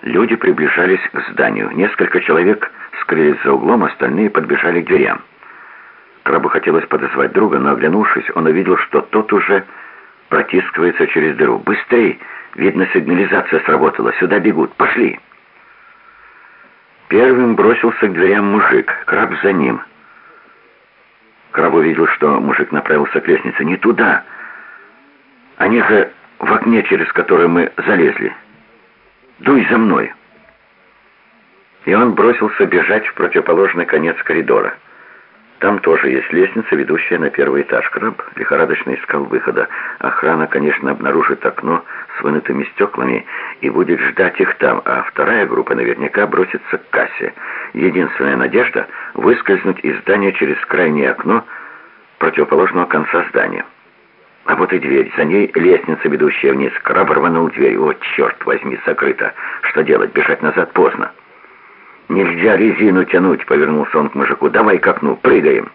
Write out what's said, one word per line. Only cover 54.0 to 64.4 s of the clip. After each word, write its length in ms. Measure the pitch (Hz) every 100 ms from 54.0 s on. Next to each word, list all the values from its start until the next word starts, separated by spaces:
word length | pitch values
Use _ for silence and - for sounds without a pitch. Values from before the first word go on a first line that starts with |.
| _ _ _ _
А 120 | -
вот 160 | - 90
и 40 | 92
дверь, 340 | 73 69 - -
за 60 |
ней 260 | 78 98 98
лестница, 520 | 82 87 87 - 78 78
ведущая 440 | 73 76 - 67
вниз. 200 | 67 69 -
Краб 260 | - - 95
рванул 400 | 69 87 82 82
дверь. 300 | - 67 50
«О, 140 | 76
черт 520 | - - - 69 -
возьми, 340 | - - 69 64
закрыто! 480 | - - 69 64 - - - -
Что 220 | - 78
делать? 280 | 78 58 -
Бежать 300 | 71 - -
назад 280 | 78 76 -
поздно!» 380 | 92 73 - - - _ - - - - - - - -
«Нельзя 480 | 95 90 85 104
резину 480 | 95 110 98 107 92
тянуть», — 380 | 92 92 92 78 -
повернулся 500 | 73 73 76 71 78
он 120 | 73
к 40 |
мужику. 380 | 71 67 73